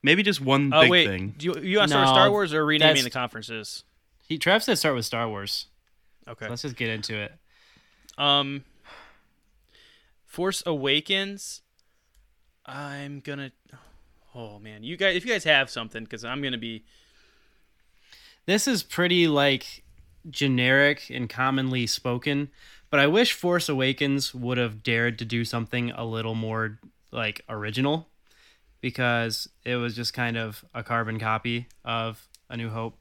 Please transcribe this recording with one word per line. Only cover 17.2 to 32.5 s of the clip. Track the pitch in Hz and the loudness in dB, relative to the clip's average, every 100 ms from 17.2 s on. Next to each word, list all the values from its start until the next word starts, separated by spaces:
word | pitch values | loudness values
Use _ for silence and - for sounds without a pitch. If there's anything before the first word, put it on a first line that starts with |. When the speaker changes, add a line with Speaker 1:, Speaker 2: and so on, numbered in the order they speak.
| _ _ _ _ _ _ _ _ _ - - _ - | _ _ _ _ _ _ _ _ _ -20 -20 _ 0
Speaker 3:
This | 202 262 | 2 2
is | 214 | -2
pretty, | - - 180 180 170 | -2 0 2 4 4
like, | 143 143 135 - - - - - - 165 | 6 4 2 -4 -18 -20 -20 -20 -20 -14
generic | 131 139 127 123 139 143 143 - | -2 0 2 4 6 4 2 -8
and | 127 117 | -8 -8
commonly | 123 131 135 131 127 117 | -2 0 0 -2 -2 -2
spoken, | - 127 123 151 143 143 - - - _ | -4 -4 -4 -2 -2 -4 -12 -20 -20 _
but | 143 | 4
I | 143 | 4
wish | 196 240 | 4 2
Force | - 175 175 165 | 0 0 0 0
Awakens | 135 131 131 143 139 135 | 0 0 0 0 0 -2
would | 127 123 123 | -6 -4 -2
have | 120 107 | -2 -4
dared | 120 117 120 113 | -2 0 0 -2
to | 113 | -4
do | 120 | -4
something | 117 117 113 123 120 | -2 -4 -4 -4 -4
a | 117 117 | -6 -6
little | 113 113 113 | -6 -4 -4
more, | 110 110 110 110 - _ _ | -4 -4 -4 -8 -20 _ _
like, | 117 107 - - | -6 -6 -6 -12
original, | 110 104 107 139 160 160 _ _ _ _ _ _ _ | -8 -6 -2 0 0 -6 _ _ _ _ _ _ _
because | 127 123 123 120 117 107 - _ 127 | -8 -2 0 0 -2 -4 -8 _ -6
it | 123 | -4
was | 120 113 | -4 -4
just | 117 | -6
kind | - 120 117 | -4 -4 -4
of | 110 107 - | -6 -10 -12
a | 120 | -12
carbon | 107 117 110 110 | -4 -2 -2 -4
copy | 110 110 120 117 120 - | -2 -2 -2 -6 -8 -14
of | - 117 113 107 _ _ | -6 -4 -4 -8 _ _
A | _ | _